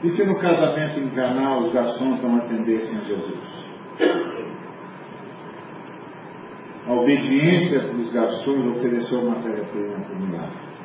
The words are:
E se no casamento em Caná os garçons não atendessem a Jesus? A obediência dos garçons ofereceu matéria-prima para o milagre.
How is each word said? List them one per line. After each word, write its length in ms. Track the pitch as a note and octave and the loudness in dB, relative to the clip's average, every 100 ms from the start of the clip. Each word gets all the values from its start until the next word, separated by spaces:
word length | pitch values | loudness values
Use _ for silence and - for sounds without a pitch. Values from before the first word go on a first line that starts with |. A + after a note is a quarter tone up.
E 60 | E3+ | 2
se 160 | G#3+ G3 | 4 4
no 140 | F3+ | 4
casamento 600 | F3+ E3 D3+ D3+ D3+ D3 | 4 4 4 2 -2 -2
em 100 | C3+ | -2
Caná 480 | B2 B2+ B2+ C3+ B2+ | 0 0 2 2 2
os 160 | A#2 | 2
garçons 480 | B2 A#2 - C3 A#2+ | 2 0 0 0 0
não 160 | A#2+ A#2+ | 4 2
atendessem 600 | A#2 A2+ A2 A2+ A2 G#2+ | 2 -2 2 2 0 -4
a 60 | |
Jesus? 600 | G2+ G2 D#2+ C#2+ - - - - - - - - - - A4 A#1+ - - - - - - - - - - - - - - - - - - - - - - - | -4 -4 -4 -8 -10 -14 -14 -14 -14 2 2 4 -2 -6 -8 -10 -12 -14 -14 -16 -16 -14 -14 -14 -14 -14 -14 -14 -14 -14 -14 -14 -14 -14 -14 -14 -14 -12 0
A 60 | |
obediência 880 | A#2+ B2 C#3 A#2+ C3+ D#3+ F3 F3 C#3+ | 4 6 4 6 6 8 6 6 2
dos 340 | A2+ A#2+ A2+ | 2 -2 -2
garçons 640 | A#2 A#2 A#2+ C#3 C#3 A#2+ A#2+ | 2 0 0 0 2 2 2
ofereceu 520 | B2 B2 - B2 A#2+ | 2 0 0 0 0
matéria-prima 760 | A2+ A#2 G#2 G2 G#2 G2+ G2 - | 0 -2 -4 -4 -4 -4 -4 -6
para 100 | G2 | -6
o 40 | |
milagre. 380 | F#2+ E2+ D#2 - - - | -4 -4 -6 -10 -14 -14